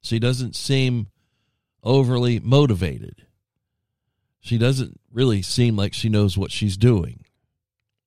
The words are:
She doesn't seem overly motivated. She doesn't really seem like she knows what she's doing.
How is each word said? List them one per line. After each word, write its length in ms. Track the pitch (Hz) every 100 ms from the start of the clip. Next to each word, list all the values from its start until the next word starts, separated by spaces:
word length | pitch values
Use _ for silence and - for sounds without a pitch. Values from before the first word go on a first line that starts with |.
She 160 | - 117
doesn't 360 | 120 127 123
seem 520 | - - 135 131 123 101 _ _ _ _ _ _ _
overly 560 | - 135 127 123 123 117
motivated. 840 | - 135 147 95 78 64 50 - _ _ _ _ _ _ _ _ _ _ _ _
She 180 | - 117
doesn't 420 | 117 135 123 - _
really 300 | 113 131 104
seem 340 | 90 - 120
like 200 | 107 101
she 160 | - 117
knows 260 | 107 104 92
what 160 | 95
she's 240 | - 107 95
doing. 480 | 117 110 69 - _ _ _ _ _ _ _ _